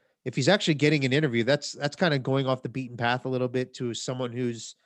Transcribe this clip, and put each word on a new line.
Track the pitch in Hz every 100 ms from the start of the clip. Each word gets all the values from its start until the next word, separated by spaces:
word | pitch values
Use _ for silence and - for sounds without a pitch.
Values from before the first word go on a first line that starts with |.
| _ _
If | 123 143
he's | 135
actually | 208 - 143
getting | 147 156
an | 131
interview, | 139 151 117
that's, | 113 143 -
that's | - 143 -
kinda | 180 143
going | 131 135 131
off | 131
the | 123
beaten | 131 123 120
path | 120 123 131
a |
little | 127 127
bit | 127 127 -
to | 123
someone | 107 - 127 123
who's | 123 123 117 - -